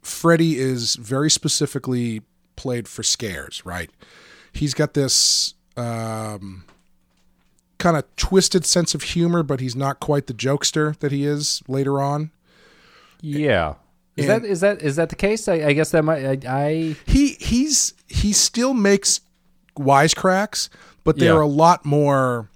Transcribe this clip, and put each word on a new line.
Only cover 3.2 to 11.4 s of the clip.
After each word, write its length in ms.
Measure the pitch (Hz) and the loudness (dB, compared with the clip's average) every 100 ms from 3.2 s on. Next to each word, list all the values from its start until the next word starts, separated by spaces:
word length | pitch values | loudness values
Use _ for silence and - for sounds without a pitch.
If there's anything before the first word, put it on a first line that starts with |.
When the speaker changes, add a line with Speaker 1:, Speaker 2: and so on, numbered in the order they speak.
| 110 80 69 - - | -6 -10 -12 -14 -12
Speaker 1:
right? 240 | 87 85 _ - - - - _ | -10 -10 _ -20 -20 -20 -20 _
He's 220 | - 147 | -6 -4
got 200 | 127 151 | -2 -2
this, 600 | - 135 - - - - - _ - | 0 0 2 2 0 -2 -8 _ -10
um, 880 | 120 113 113 110 110 104 98 92 85 _ _ _ _ _ _ _ _ _ _ _ | -6 -6 -6 -6 -8 -10 -14 -18 -20 _ _ _ _ _ _ _ _ _ _ _
kinda 260 | 180 160 - - | 0 0 -2 -6
twisted 480 | - 190 185 185 | 2 2 4 0
sense 300 | 160 180 165 | 0 0 0
of 80 | 151 | -4
humor, 400 | - 175 170 170 | -4 0 2 0
but 160 | 147 139 | 0 -4
he's 160 | 127 | -4
not 240 | 120 139 139 | -4 -4 -4
quite 300 | - 143 - | -2 -2 -2
the 60 | |
jokester 600 | 113 123 139 - - 151 151 | -6 -2 0 0 0 -2 -2
that 100 | 147 | -4
he 140 | 139 | -2
is 380 | 143 147 | -2 -2